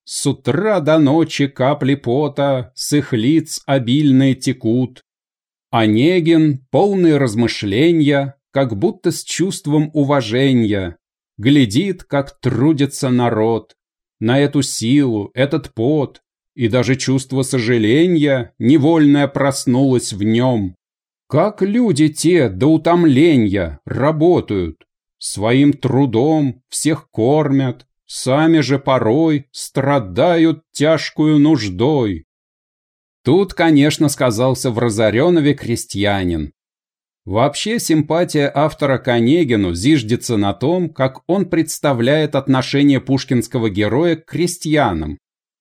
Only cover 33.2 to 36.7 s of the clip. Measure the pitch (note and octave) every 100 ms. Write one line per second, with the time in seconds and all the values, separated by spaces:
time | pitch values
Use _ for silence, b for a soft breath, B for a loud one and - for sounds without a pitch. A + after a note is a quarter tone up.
33.2 | - F3 G3 - E3 D3 D3 - D3+ -
34.2 | B2+ G#2+ C3 B2 C3+ A2 A#2+ G#2 A2 G#2+
35.2 | E3+ E3+ C#3+ C#3 A2+ A2+ - G2 G2+ G2
36.2 | F2+ D#2+ D2 _ _